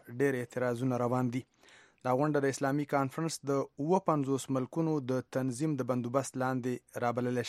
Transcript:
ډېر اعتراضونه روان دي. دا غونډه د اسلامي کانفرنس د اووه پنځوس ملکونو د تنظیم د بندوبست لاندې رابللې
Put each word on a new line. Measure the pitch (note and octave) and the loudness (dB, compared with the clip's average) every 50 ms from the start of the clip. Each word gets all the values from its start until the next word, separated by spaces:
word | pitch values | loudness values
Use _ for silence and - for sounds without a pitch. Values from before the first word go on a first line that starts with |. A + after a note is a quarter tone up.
| - - A#2+ A#2+ | 0 -6 -2 0
ډېر | C#3 C#3 C3+ | 0 2 2
اعتراضونه | B2 B2 A#2 - B2+ B2 B2 B2 A#2 B2+ C3 B2 A#2+ B2 | 0 -4 -6 -4 -2 0 0 0 0 0 0 2 2 2
روان | A#2+ B2 B2+ B2+ B2 A#2 | 2 2 2 2 0 0
دي. | C3 - - _ _ _ - - - - _ _ _ - | -2 -6 -6 _ _ _ -20 -20 -20 -20 _ _ _ 0
دا | B2+ B2+ B2+ | 0 2 4
غونډه | D3 D3+ D3 D3 C3+ | 2 2 2 2 2
د | C#3 C3 | 2 0
اسلامي | - C#3+ C3+ C3+ D3 D3 C#3 - | 0 0 0 0 0 0 0 0
کانفرنس | C#3+ C#3 C3 - - D#3+ E3 - - - C3+ | 0 0 0 -2 -4 -4 -4 -4 -6 -4 -2
د | |
اووه | C#3 C#3 C3+ - - - C#3 D#3 F#3 F#3+ F#3+ - | 0 0 -2 -4 -6 -6 0 2 2 2 4 2
پنځوس | D#3+ D3 C#3 C3 C#3 C3 - - C#3 C3 | 2 2 2 0 0 -2 -2 -2 -2 -2
ملکونو | B2+ A#2+ - E3 E3 D#3+ D#3 D3+ | -2 -2 -2 -2 0 0 0 0
د | C3+ A#2+ C3 B2+ A#2+ - - C3+ | 0 0 -2 -2 -2 -2 -2 -2
تنظیم | B2+ C3 B2 A#2 D3+ D#3 D3+ | -2 -2 -2 -2 -2 -2 0
د | C3 B2+ A#2+ | -2 0 0
بندوبست | B2+ B2 A#2+ A#2+ A#2+ C3+ C3 - - | 0 0 0 0 0 0 -2 -2 -2
لاندې | C3 B2+ B2+ C3 C3 A#2+ B2+ B2 B2 - _ - C3 B2 | -2 -2 0 0 -2 -2 -2 -4 -4 -8 _ -8 -2 -2
رابللې | A#2+ A#2+ B2 B2 B2 B2 B2 A#2 | 0 0 0 0 0 0 0 -2